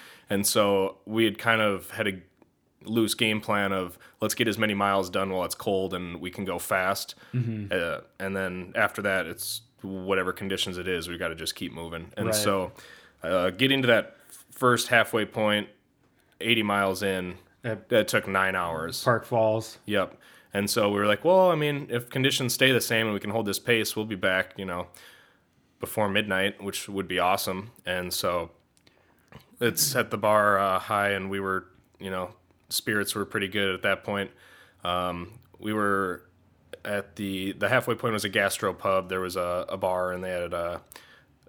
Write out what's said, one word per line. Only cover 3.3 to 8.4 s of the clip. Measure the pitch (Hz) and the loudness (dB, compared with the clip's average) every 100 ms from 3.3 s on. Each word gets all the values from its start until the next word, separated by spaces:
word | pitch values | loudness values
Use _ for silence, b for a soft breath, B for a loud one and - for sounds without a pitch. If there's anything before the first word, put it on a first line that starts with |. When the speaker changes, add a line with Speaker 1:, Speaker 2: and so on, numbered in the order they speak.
| 107 | 2
Speaker 1:
plan | 110 104 98 | 0 0 2
of, | 95 90 - B B | 0 -4 -8 B B
"Let's | 110 | -4
get | - 117 | 0 0
as | 104 | 2
many | 107 | 0
miles | 101 101 98 92 | 2 2 2 0
done | 95 95 | -2 -2
while | 92 | -2
it's | 85 - | -4 -4
cold | 110 95 95 | -2 0 0
and | 90 90 87 | -4 -8 -8
we | 90 | -8
can | - | -6
go | 95 87 | -6 -6
fast." | - 98 92 98 - - B | 0 0 0 -2 -6 -14 B
Speaker 2:
Mm-hmm. | 127 117 107 101 | -4 -2 -4 -4
Speaker 1:
Uh, | 90 85 73 - - | -2 -2 -6 -10 -10
and | 98 | -6
then | 98 | -4